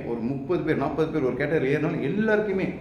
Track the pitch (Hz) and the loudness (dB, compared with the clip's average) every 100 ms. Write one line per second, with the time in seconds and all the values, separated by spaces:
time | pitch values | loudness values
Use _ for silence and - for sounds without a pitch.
0 | - 117 117 139 147 170 151 135 143 151 | -4 -2 -2 -2 0 0 2 0 0 0
1 | 151 156 127 127 147 160 131 147 156 131 | 0 0 0 0 0 0 2 2 0 0
2 | 131 202 220 214 214 190 180 - | -2 0 2 2 2 0 -2 -4